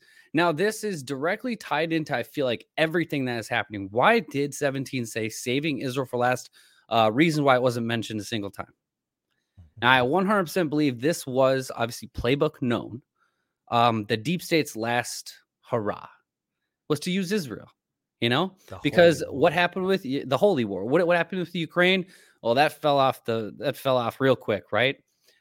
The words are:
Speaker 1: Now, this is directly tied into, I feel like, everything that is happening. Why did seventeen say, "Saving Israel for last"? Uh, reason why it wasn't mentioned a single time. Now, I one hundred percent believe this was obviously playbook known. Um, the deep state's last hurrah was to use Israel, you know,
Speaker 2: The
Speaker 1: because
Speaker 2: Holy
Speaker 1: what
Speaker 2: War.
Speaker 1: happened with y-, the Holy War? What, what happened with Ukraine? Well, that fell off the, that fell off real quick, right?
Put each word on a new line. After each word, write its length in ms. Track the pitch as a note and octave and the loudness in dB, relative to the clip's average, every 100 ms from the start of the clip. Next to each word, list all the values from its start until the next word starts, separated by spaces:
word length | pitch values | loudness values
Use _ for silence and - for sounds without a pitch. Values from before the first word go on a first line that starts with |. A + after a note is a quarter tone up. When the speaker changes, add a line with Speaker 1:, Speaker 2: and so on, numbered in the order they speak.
| _ - _ | _ -20 _
Speaker 1:
Now, 180 | D3+ E3+ | 0 0
this 320 | D3+ G#3 G#3+ | 0 -2 -2
is 180 | G#3+ F3 | -6 -6
directly 540 | B2 C#3 D#3 G#3+ B3+ A3 | -8 -6 -4 -4 -6 -8
tied 380 | - D3 E3 | -4 -2 0
into, 200 | E3 D3 | -2 -2
I 80 | B2+ | -4
feel 220 | A#2 - | -4 -4
like, 220 | B2+ A2+ - - | -2 -2 -6 -2
everything 480 | D#3+ F3 D3+ D3 | 0 0 -2 -2
that 140 | B2+ A#2+ | -2 -4
is 100 | G#2+ | -4
happening. 400 | A#2+ G#2 G#2 G2 | -4 -4 -8 -4
Why 300 | G#2+ E3 A#3 | 2 2 2
did 320 | E3+ C#3 C#3+ | 0 -4 -4
seventeen 540 | - C#3+ C3+ C3 C3 A#2 | -2 -4 -4 -6 -6 -6
say, 240 | A#2 A2 | -6 -6
"Saving 480 | - B2+ C3 D#3+ C3 | -6 -4 -2 -2 -4
Israel 260 | C3+ B2+ | -4 -6
for 140 | B2+ A#2+ | -4 0
last"? 320 | B2 B2+ - _ _ _ _ | 0 0 -6 _ _ _ _
Uh, 200 | A2+ A2 | 2 4
reason 320 | A#2 E3+ D3+ | 4 2 4
why 140 | C#3 B2+ | 4 4
it 60 | |
wasn't 240 | B2+ A#2+ A2+ | 4 0 -2
mentioned 340 | A#2 G#2 G#2+ | -4 -4 -8
a 40 | |
single 260 | G2 A2+ G2 | -6 -6 -6
time. 240 | - - _ _ _ _ _ _ _ _ - - - | -10 -14 _ _ _ _ _ _ _ _ -20 -20 0
Now, 100 | A#2+ | 4
I 120 | C3 | 6
one 240 | B2 F3 F#3+ | 4 2 2
hundred 180 | G#3+ | 0
percent 240 | E3+ G3 D#3+ | 0 -2 0
believe 320 | D3+ D3+ A#2+ | 0 0 0
this 260 | C#3 E3+ - | -2 -2 -2
was 440 | B2+ C3 C3+ C3 | 2 2 2 -2
obviously 340 | - A#2 - - | -4 -4 -6 -12
playbook 520 | - A#2+ C#3+ D#3 - | -4 0 2 0 -2
known. 400 | B2+ A2+ - A#2+ - _ _ _ _ _ - | -2 -2 -4 -12 -16 _ _ _ _ _ -2
Um, 360 | A#2+ A#2 A2+ G#2+ | 2 4 2 -2
the 100 | A2+ | -4
deep 240 | A2+ F3 | -2 -6
state's 340 | - E3 C#3+ A2 | 0 -2 -2 -4
last 580 | A2+ A#2+ - - - - _ _ | -2 -2 -2 -10 -14 -20 _ _
hurrah 440 | - A#2+ G#2 F2 - - _ _ _ _ _ _ - | -6 -4 -4 -6 -12 -20 _ _ _ _ _ _ -6
was 120 | D3 | -4
to 100 | F3+ | -2
use 220 | F3+ F3 | -4 -2
Israel, 360 | G#3+ C#3 G2+ - _ _ _ _ _ | -4 -4 -12 -16 _ _ _ _ _
you 80 | A#2 | 0
know, 260 | B2+ F#3+ - - | 2 0 -6 -18
Speaker 2:
The 100 | F#2+ | -6
Speaker 1:
because 380 | D3 D3+ E3+ C#3+ | 0 6 6 6
Speaker 2:
Holy 100 | - C3+ | -2 0
Speaker 1:
what 20 | |
Speaker 2:
War. 100 | E3 | 2
Speaker 1:
happened 340 | D#3+ F3 F#3+ F#3 | 2 0 -2 -2
with 180 | F#3+ | -2
y-, 200 | B2+ C3+ C3 | -2 -6 -2
the 100 | B2+ | 2
Holy 280 | G#3 D#3 A2 | 4 2 0
War? 180 | F#2+ | -4
What, 220 | G#2 D#3 E3+ | 0 2 4
what 100 | F3 | 2
happened 240 | E3+ F#3 | 0 -4
with 140 | E3+ | -6
Ukraine? 520 | F#3 D#3 - F3+ F#3+ F3+ - _ _ | -6 -4 2 4 2 -2 -14 _ _
Well, 120 | A2+ | 0
that 260 | A#2+ D3+ - | 2 2 2
fell 160 | D3+ C#3+ | 2 4
off 260 | C3+ - | 2 0
the, 300 | - A2+ G#2 - | -4 -4 -6 -6
that 180 | C3+ B2+ | -6 -4
fell 200 | C3+ B2+ | 0 0
off 240 | A#2 - | 0 0
real 160 | C3+ B2 | 2 2
quick, 340 | - G2+ - | 0 -4 -2
right? 260 | G#2+ B2+ C#3 _ _ _ _ | 0 0 -2 _ _ _ _